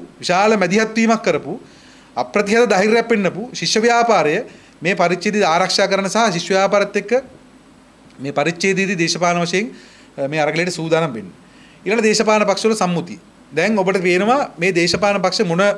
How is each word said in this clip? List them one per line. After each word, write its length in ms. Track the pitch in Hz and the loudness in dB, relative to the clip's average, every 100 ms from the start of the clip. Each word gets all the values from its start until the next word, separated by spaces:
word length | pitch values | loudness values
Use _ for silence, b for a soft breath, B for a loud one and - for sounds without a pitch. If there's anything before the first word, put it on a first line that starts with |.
| - - | -10 -8
විශාල 380 | 135 180 214 220 | -2 2 2 2
මැදිහත් 380 | 180 196 220 | 2 0 0
වීමක් 280 | 220 226 226 | 0 2 2
කරපු, 380 | 208 151 135 196 - B B B B B | 0 -2 -4 -12 -14 B B B B B
අප්‍රතිහත 520 | 127 208 196 226 240 | -4 -2 0 2 4
ධෛර්යයක් 380 | 202 214 233 226 | 2 2 2 2
පෙන්නපු 420 | 226 185 151 247 | 0 0 -4 -10
ශිෂ්‍ය 280 | - - 220 | -8 -2 2
ව්‍යාපාරය 640 | 233 233 233 202 151 175 262 B B B | 2 4 4 4 2 0 -4 B B B
මේ 140 | 160 | -2
පරිච්ඡේදය 480 | 185 175 180 208 208 | 2 2 0 -2 2
ආරක්ෂා 460 | 180 165 185 190 190 | 2 2 2 2 2
කරන 180 | 196 190 | 0 0
සහ 240 | 208 233 | 0 0
ශිෂ්‍ය 220 | 170 170 | 0 0
ව්‍යාපාරත් 420 | 190 196 202 202 208 | 2 2 2 0 -2
එක්ක 160 | 202 247 - - - - - - - - - - | -2 -2 -4 -14 -20 -20 -20 -20 -20 -20 -20 -14
මේ 140 | 135 | -6
පරිච්ඡේදයේදී 640 | 143 151 170 196 190 190 170 | -2 -2 0 -2 0 -2 -2
දේශපාලන 460 | 165 165 175 175 | -2 0 0 0
වශයෙන්, 280 | 170 185 247 - B B B - | 0 -2 -4 -8 B B B -8
අ, 100 | 139 | -4
මේ 100 | 156 | -2
අරගලයට 320 | 147 156 180 | 0 0 -2
සූදානම් 420 | 165 160 160 165 | -4 0 0 0
වෙන්න. 180 | 226 190 - - B B B | -4 -12 -18 -20 B B B
ඊළඟ 200 | 185 226 | -4 0
දේශපාලන 440 | 214 208 220 214 196 | 2 2 2 2 2
පක්ෂවල 280 | 190 220 | 0 -2
සම්මුතිය. 440 | 220 180 170 175 156 - - - | 0 -2 -2 -6 -12 -20 -20 -8
දැන් 260 | 143 190 214 | -2 0 0
ඔබට 200 | 185 196 | 0 0
පේනවා 480 | 180 180 202 269 262 - | 0 2 2 0 -2 -4
මේ 140 | 180 | -2
දේශපාලන 500 | 170 170 175 202 202 | 0 0 0 0 0
පක්ෂ 240 | 185 180 190 | 0 -2 -2
මොන, 140 | 170 | 0
අ, 120 | 202 | 0